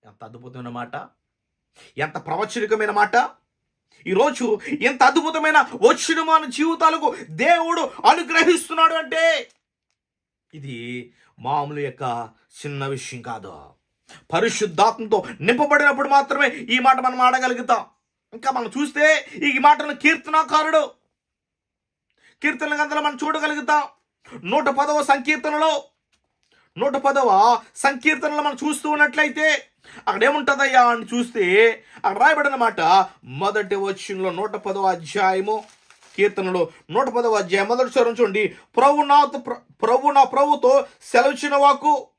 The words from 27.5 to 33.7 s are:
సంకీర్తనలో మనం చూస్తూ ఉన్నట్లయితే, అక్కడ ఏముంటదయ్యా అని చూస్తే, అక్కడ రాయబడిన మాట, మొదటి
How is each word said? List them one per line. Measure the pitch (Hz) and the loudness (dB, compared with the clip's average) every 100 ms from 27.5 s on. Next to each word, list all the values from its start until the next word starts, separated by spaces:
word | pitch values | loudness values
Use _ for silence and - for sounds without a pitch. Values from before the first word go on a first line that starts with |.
| 240 - - | 4 -2 -4
సంకీర్తనలో | 277 269 294 311 302 294 | -2 0 -2 -2 -2 -2
మనం | 294 262 | -4 -4
చూస్తూ | 302 294 294 | -6 -4 -4
ఉన్నట్లయితే, | 302 294 302 302 302 311 294 - _ _ - - | 2 2 2 -2 0 0 0 -6 _ _ -8 -6
అక్కడ | 196 | 0
ఏముంటదయ్యా | 247 285 269 277 277 262 240 | 2 2 -2 0 2 4 4
అని | 233 214 | 2 -4
చూస్తే, | 240 240 233 180 196 226 220 _ - 208 | -6 -4 -2 2 4 4 2 _ -6 -6
అక్కడ | 196 | 2
రాయబడిన | 277 302 285 269 | 2 4 0 0
మాట, | 233 190 160 190 185 _ | -2 0 4 4 2 _
మొదటి | - 131 196 214 196 | -16 -6 -4 -2 -4